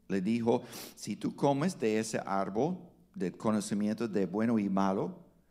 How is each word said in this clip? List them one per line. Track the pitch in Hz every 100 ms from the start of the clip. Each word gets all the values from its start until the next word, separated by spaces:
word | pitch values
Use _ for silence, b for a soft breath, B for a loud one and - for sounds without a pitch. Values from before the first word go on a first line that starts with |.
| -
Le | 95
dijo, | 92 117 117 123 B B B -
"Si | - 101
tú | -
comes | - 143 139 175 180
de | 110 107
ese | 110 123
árbol | - 98 98 101 151 185 - - _
del | - 92 -
conocimiento | 113 107 98 101 104 107 117
de | 101 92
bueno | 98 113 113
y | 98
malo, | 98 98 98 175 - - _ b